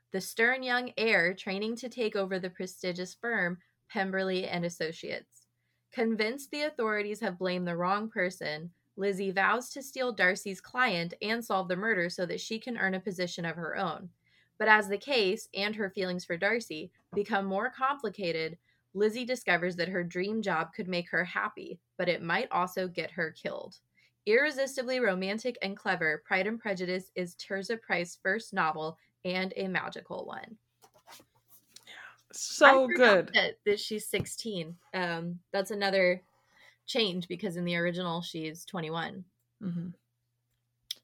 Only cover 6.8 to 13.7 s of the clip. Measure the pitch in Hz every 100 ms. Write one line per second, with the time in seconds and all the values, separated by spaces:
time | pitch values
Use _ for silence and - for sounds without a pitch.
6.8 | 220 208 208 208 220 180 185 180 175 170
7.8 | 180 202 220 208 180 185 156 151 170 -
8.8 | _ - 196 190 196 185 190 226 254 285
9.8 | 269 262 254 202 185 196 208 190 - 247
10.8 | 254 175 170 - 208 233 233 196 180 180
11.8 | 220 202 175 175 180 170 - 220 254 233
12.8 | 190 185 185 180 180 175 170 160 160